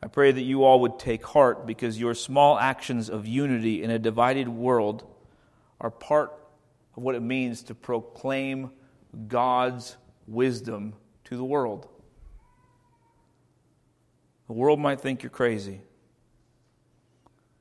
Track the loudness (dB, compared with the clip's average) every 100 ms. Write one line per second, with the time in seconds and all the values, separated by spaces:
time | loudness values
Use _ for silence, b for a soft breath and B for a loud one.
0 | -8 4 4 4 0 4 8 8 6 -2
1 | -6 -6 0 4 4 4 -6 -6 -6 -4
2 | -4 -4 -2 4 6 6 0 -2 -6 -6
3 | -4 -8 -4 -4 -2 0 0 -2 -2 -2
4 | -2 2 2 2 -4 -4 2 2 2 -4
5 | -12 -20 b b b b b b -10 -10
6 | 0 0 0 -8 -20 _ _ _ _ -8
7 | -4 -4 -2 -2 -4 -6 -12 -18 -6 -6
8 | -6 -12 -6 -4 -4 -8 -10 -16 b b
9 | b -18 -4 0 2 2 0 -4 -14 -20
10 | _ _ -10 0 0 0 -6 -8 -10 -14
11 | _ _ -14 -8 -4 -2 -2 -6 -14 _
12 | _ _ -20 -20 _ _ _ _ _ _
13 | _ _ _ _ _ _ _ _ _ _
14 | _ _ _ _ _ 0 2 4 2 -2
15 | -4 -8 -10 -2 0 0 -8 -14 -20 _
16 | _ _ _ _ _ _ _ _ _ _
17 | _ _ _ _ _ _